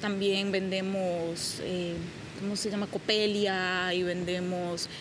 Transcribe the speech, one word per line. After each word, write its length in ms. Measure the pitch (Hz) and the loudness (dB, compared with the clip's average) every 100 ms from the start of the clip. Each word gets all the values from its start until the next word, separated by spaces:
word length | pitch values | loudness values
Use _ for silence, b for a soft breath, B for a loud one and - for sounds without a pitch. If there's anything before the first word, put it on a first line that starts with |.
también 520 | 208 196 196 196 202 | -2 2 2 2 2
vendemos... 1040 | 196 190 190 190 196 185 175 165 165 - - | 2 2 0 0 0 0 0 -2 -2 -4 -4
Eh, 320 | - 180 175 170 175 - - - | -2 -2 -2 -4 -6 -8 -12 -6
¿cómo 160 | 202 | -4
se 160 | 202 220 | -2 -2
llama? 160 | 202 208 | -2 -2
Copelia, 1080 | 196 - 214 214 208 202 190 185 185 180 | -4 2 4 4 4 2 2 2 2 2
y 120 | 180 | 2
vendemos 840 | 180 175 175 180 180 180 175 170 - B | 2 0 0 0 0 0 -2 -4 -6 B